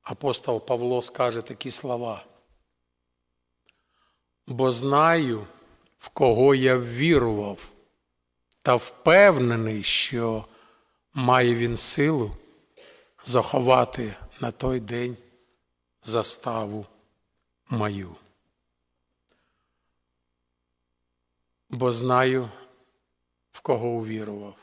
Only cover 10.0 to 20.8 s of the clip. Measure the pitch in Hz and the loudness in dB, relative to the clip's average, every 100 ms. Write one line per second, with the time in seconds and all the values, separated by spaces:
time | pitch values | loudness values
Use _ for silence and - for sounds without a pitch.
10 | - 123 117 110 107 - _ _ _ _ | 0 -2 -4 -4 -10 -20 _ _ _ _
11 | _ 127 123 127 123 117 117 117 - - | _ -4 2 4 4 0 -2 0 2 2
12 | 143 151 107 95 _ _ _ - - - | 2 0 -4 -8 _ _ _ -20 -20 -20
13 | _ _ - 120 - 139 123 127 120 - | _ _ 0 0 0 0 4 4 4 -4
14 | 110 98 - - 123 - 131 127 107 120 | -10 -10 -18 -8 -8 -4 -4 -4 -6 -6
15 | 123 117 _ _ _ _ _ _ _ _ | -6 -10 _ _ _ _ _ _ _ _
16 | - 113 107 - - 113 104 107 101 _ | -4 -2 -2 -4 -4 -6 -6 -10 -14 _
17 | _ _ _ _ _ _ _ 117 104 101 | _ _ _ _ _ _ _ -4 -4 -6
18 | 92 - _ _ _ _ _ _ _ _ | -12 -18 _ _ _ _ _ _ _ _
19 | _ _ _ _ _ _ _ _ _ _ | _ _ _ _ _ _ _ _ _ _
20 | _ _ _ _ _ _ _ _ | _ _ _ _ _ _ _ _